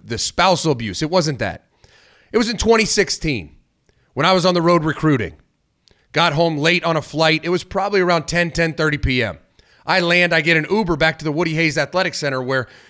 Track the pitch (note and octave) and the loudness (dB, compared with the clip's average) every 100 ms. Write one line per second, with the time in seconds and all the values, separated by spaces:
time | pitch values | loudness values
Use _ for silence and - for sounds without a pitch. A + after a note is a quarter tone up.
0 | - A2+ - - F3+ F3 D#3+ B2+ A2 F#2 | -8 -6 -4 0 2 2 0 -2 -4 -4
1 | D#3 F#3 D#3 B2 G2+ E2 _ _ _ _ | -2 0 0 -2 -6 -6 _ _ _ _
2 | _ _ _ A3 A3+ G3+ A3 A3+ G#3 - | _ _ _ 0 0 0 2 2 2 0
3 | F#3+ - D#3+ A#2+ D2+ - _ _ _ _ | 0 -2 -4 -4 -6 -18 _ _ _ _
4 | _ - E3 F#3+ F3+ F3 E3 E3+ D#3 - | _ -2 2 4 2 2 4 2 2 0
5 | D#3 C3+ F2 D2+ _ _ _ _ _ _ | 0 0 -2 -10 _ _ _ _ _ _
6 | _ D3 E3+ C#3+ E3+ D3+ D#3 F3 E3 D#3+ | _ -2 0 2 0 0 0 0 0 -2
7 | - D3 D#3+ D#3+ D#3+ F3 - G3 G3 G3+ | -4 0 2 2 0 -4 -2 -4 0 0
8 | F3+ E3+ - E3+ E3+ D#3 E3 D#3 D#3 D3 | 2 0 0 -2 -2 -2 -2 0 -2 0
9 | C#3 B2+ A2 D#2 _ _ _ _ - F#3 | 0 0 -2 -6 _ _ _ _ -2 0
10 | E3+ F3 F3 D#3+ D#3 E3 D3+ G#3 F3+ D#3 | 2 2 4 2 2 2 2 0 0 0
11 | D#3+ D#3 D3+ D3 E3+ D#3 D#3+ D3 C#3 F3+ | 0 0 -4 -2 -2 0 0 -2 -2 -2
12 | F3+ - D3 C3 B2+ C3 A#2+ - | -4 -4 -4 -4 -2 -4 -4 -12